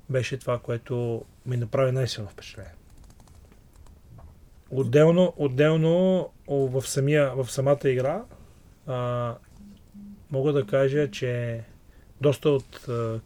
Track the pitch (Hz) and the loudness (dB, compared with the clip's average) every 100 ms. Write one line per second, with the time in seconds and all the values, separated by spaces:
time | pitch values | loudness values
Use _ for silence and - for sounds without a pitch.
0 | - 131 117 131 - 120 - 117 - 123 | -4 -4 -2 -6 -4 -6 -4 -8 -4 -4
1 | 120 113 - - - 123 117 135 131 131 | -4 -6 -8 -16 -6 -4 -2 0 0 0
2 | 123 - 104 - - - 90 - - - | -2 -4 -12 -14 -20 -18 -20 -20 -20 -20
3 | - - - - - - - - - - | -20 -20 -20 -20 -20 -20 -20 -20 -20 -20
4 | - - - - - - - 131 123 143 | -20 -20 -20 -20 -20 -20 -8 -2 2 6
5 | 160 170 180 175 143 127 151 160 160 175 | 6 6 4 2 -2 2 4 4 2 4
6 | 185 185 151 - - 143 135 131 123 135 | 4 2 -2 -10 -4 -2 0 -2 -2 -2
7 | 139 151 139 127 120 - 131 143 143 127 | 2 2 2 0 -4 -2 0 2 2 0
8 | 131 180 240 - - - - - - 127 | 0 -4 -8 -20 -20 -20 -20 -20 -8 -6
9 | 123 123 120 120 - - 202 - - 101 | -4 -4 -6 -8 -16 -20 -20 -20 -20 -20
10 | 101 - - 135 143 143 120 135 135 147 | -20 -20 -6 -2 2 2 2 2 2 2
11 | 143 - 127 120 120 117 110 - - - | -2 -2 -4 -4 -4 -6 -10 -20 -20 -20
12 | - - 147 131 156 139 - - - 117 | -20 -2 0 2 2 0 -2 -16 -8 -4
13 | 113 113 | -4 -6